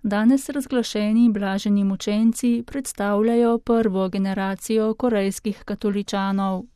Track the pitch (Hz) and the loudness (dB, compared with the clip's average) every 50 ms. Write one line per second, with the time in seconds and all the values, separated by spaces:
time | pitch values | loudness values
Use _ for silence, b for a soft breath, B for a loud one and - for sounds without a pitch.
0 | - 214 202 202 214 233 269 277 - - 277 285 262 - 269 247 240 - - 208 | -2 -2 0 2 2 4 2 2 0 -4 -6 -6 -6 -2 -2 -2 -2 -2 -2 -2
1 | 208 208 220 233 240 240 214 202 202 196 190 202 - 208 202 202 202 196 196 190 | 0 2 4 4 4 4 4 2 -2 -2 -2 -2 0 2 2 2 2 0 -2 -2
2 | - - 208 214 220 226 226 - - 240 240 233 233 - - 277 269 - - - | -2 -2 0 4 4 2 2 2 0 0 0 0 -4 -6 -8 -8 -8 -8 -6 -4
3 | 202 202 208 202 214 233 233 233 240 233 233 233 - - 233 226 226 220 185 190 | -2 0 2 2 2 2 4 4 4 4 2 0 0 0 2 2 2 2 0 0
4 | 190 185 180 196 190 196 190 196 196 190 196 190 - - 220 220 214 220 220 - | -2 -2 -2 -2 -2 -2 -2 -2 -2 -4 -4 -6 -4 -2 0 0 0 0 -2 0
5 | - 247 233 208 196 196 196 - _ 214 202 - - - 208 - - 208 202 202 | 0 0 2 2 0 0 -4 -4 _ -6 -6 -6 -8 -10 -10 -4 -2 -2 -2 -2
6 | 202 - - 202 196 196 196 196 196 196 190 185 - - _ | -4 -4 -4 -2 -2 0 0 0 0 -2 -2 -4 -6 -10 _